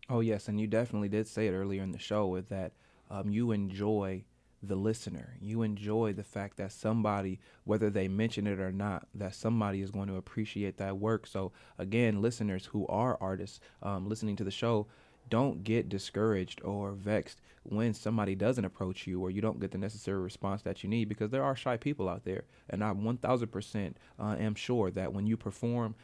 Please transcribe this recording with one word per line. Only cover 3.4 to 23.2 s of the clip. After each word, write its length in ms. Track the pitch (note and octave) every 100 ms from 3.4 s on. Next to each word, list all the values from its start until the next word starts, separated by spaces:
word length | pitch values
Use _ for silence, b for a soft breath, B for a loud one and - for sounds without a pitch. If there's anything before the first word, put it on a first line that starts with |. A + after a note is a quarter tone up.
| A#2+
enjoy 720 | G#2 G2 F#2+ G#2 G#2+ F#2+ F#2+ - b b b
the 120 | G2+ F#2+
listener. 600 | G#2 A2+ G#2 D2+ - -
You 220 | G2+ A2+
enjoy 520 | A2 G2+ G#2 A2 A2
the 100 | G2
fact 340 | G2+ G#2 G2 -
that 140 | G2
somebody, 680 | - A2 A2+ G#2+ G2+ F#2+ F#2 B B
whether 260 | - G#2+ G#2+
they 180 | G2+ F#2+
mention 400 | G2 A2+ G#2+ G2+
it 120 | F#2+
or 120 | F#2+
not, 360 | F#2+ G2+ F2+ - G2
that 200 | G2 -
somebody 460 | A2+ A#2 G#2 G2
is 100 | G2
going 160 | G2+ G2
to 80 | F#2+
appreciate 640 | - - G#2+ G#2+ G2 -
that 200 | G2 G2
work. 300 | G#2+ A2 -
So 240 | G2 F#2+ B B B
again, 440 | F#2+ A2+ A#2 G#2
listeners 440 | A#2 A#2+ G#2 F#2+ -
who 220 | G#2+ -
are 300 | G2+ B2 -
artists, 380 | F#2+ F#2+ F#2+ - B B
um, 240 | G2+ G2 G2
listening 280 | A2 A2 G2+
to 60 |
the 80 | F#2+
show, 360 | - A#2 A2+ A2 B B B -
don't 340 | A2+ C3+ D2+ G2+
get 240 | A2+ -
discouraged 720 | G2 - G2 A2 G2 F#2 -
or 300 | - G2+ G2
vexed 480 | G2 G2+ G#2 - - B B
when 300 | - G#2 A#2
somebody 400 | G#2 G#2+ A2+ G2
doesn't 300 | G2 A2 B2+
approach 420 | F#2+ - F#2 F#2+ -
you 140 | F2+
or 100 | F#2
you 120 | G2
don't 180 | A2 -
get 120 | F#2+
the 60 | F#2+
necessary 400 | G2 G#2+ - G2
response 400 | F#2 - G2 G2
that 220 | F#2+ G2
you 60 | G2
need, 200 | A#2 G#2+
because 220 | G#2+ G#2+
there 120 | C3
are 100 | C#3
shy 220 | C3 C3 A#2+
people 320 | D3 C#3+ F#2+
out 160 | F2
there. 220 | F2+ F#2+ - b b
And 120 | F#2+
I 120 | G#2+
one 240 | G2+ A2
thousand 320 | B2